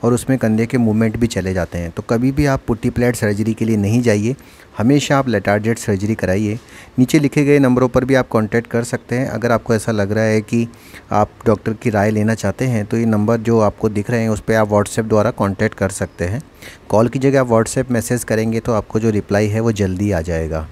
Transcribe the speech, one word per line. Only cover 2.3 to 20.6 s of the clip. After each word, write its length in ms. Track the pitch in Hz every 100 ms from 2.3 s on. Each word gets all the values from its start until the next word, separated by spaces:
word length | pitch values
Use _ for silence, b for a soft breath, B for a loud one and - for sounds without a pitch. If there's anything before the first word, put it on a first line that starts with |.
भी 140 | 139 147
आप 160 | 135 -
पुट्टी 220 | 113 123
प्लेट 260 | 120 120 117
सर्जरी 380 | 107 104 110
के 120 | 110 113
लिए 120 | 110
नहीं 240 | 98 117
जाइए, 340 | 120 107 107 139 B B B -
हमेशा 400 | 110 143 135 139
आप 80 | 131
लेटार्जेट 500 | 107 95 104 107 113
सर्जरी 380 | - 98 101 110
कराइए। 440 | 90 95 107 113 B B B -
नीचे 200 | 127 156
लिखे 240 | 135 151 143
गए 140 | 143
नंबरों 300 | 135 123 127
पर 160 | 127 123
भी 100 | 131
आप 120 | 127
कॉन्टैक्ट 400 | 117 107 117 117
कर 160 | 117
सकते 320 | 117 123 - 120
हैं। 120 | 131
अगर 240 | 110 117
आपको 240 | 110 - 113
ऐसा 160 | 110
लग 200 | 110 101
रहा 120 | 104
है 180 | 110 110
कि 260 | 107 117 117 B B B B
आप 200 | 104 104 - -
डॉक्टर 280 | 104 -
की 160 | 107 123
राय 220 | 107 101
लेना 240 | 107 107 110
चाहते 300 | 101 98 131
हैं 200 | 117 104
तो 120 | 113
ये 80 | 117
नंबर 320 | 110 104 117
जो 220 | 110 113
आपको 300 | 104 - 110
दिख 200 | 104 101
रहे 120 | 120
हैं 80 | 113
उस 100 | 107
पर 140 | -
आप 160 | 110 107
WhatsApp 360 | 104 101 - 110
द्वारा 260 | 110 104
कॉन्टैक्ट 460 | - 101 98 110 -
कर 120 | 98
सकते 360 | - 92 - 85
हैं। 160 | 113 - B B B -
कॉल 180 | 104 117
की 120 | 131
जगह 220 | 135 135
आप 80 | 127
WhatsApp 420 | 113 113 - 127
मैसेज 320 | 120 113 123
करेंगे 360 | - 110 110 113
तो 140 | 113
आपको 260 | 110 - 110
जो 100 | 113
रिप्लाई 380 | 104 92 101 107
है 120 | 107
वो 120 | 113
जल्दी 400 | 104 98 92 104
आ 100 | 90
जाएगा। 460 | 82 82 80 80